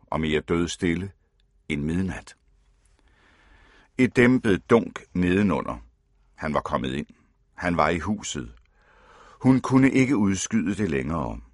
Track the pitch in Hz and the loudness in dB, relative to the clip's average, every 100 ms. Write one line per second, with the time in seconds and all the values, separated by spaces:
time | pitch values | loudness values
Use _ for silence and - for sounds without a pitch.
0 | - 78 78 76 - 85 85 - 90 82 | -10 -6 -2 -2 -2 -2 -2 -4 -4 -4
1 | 95 - _ _ _ _ - 76 73 87 | -6 -14 _ _ _ _ -8 -6 -4 -4
2 | 95 71 - - _ _ _ _ _ _ | -6 -8 -16 -20 _ _ _ _ _ _
3 | _ _ _ _ _ _ _ _ _ - | _ _ _ _ _ _ _ _ _ 0
4 | 127 - 123 127 117 90 - 117 87 - | 2 4 4 4 2 0 4 2 2 -12
5 | - 90 90 95 104 71 - 60 - _ | -8 -2 2 2 2 0 -4 -10 -14 _
6 | _ _ _ - 78 71 - 71 65 67 | _ _ _ -10 -4 -4 -2 -4 -4 -6
7 | - _ _ _ _ - 87 82 78 85 | -10 _ _ _ _ -8 -4 0 2 0
8 | 85 104 - 73 58 - _ _ _ _ | -2 -6 -6 -12 -12 -18 _ _ _ _
9 | _ - - - 127 131 - 131 135 135 | _ -20 -20 -2 2 2 4 4 4 4
10 | 127 127 101 95 - 110 87 98 101 69 | 2 2 0 0 -2 -2 -2 -2 -2 -2
11 | 65 82 62 58 - | -4 -6 -6 -10 -16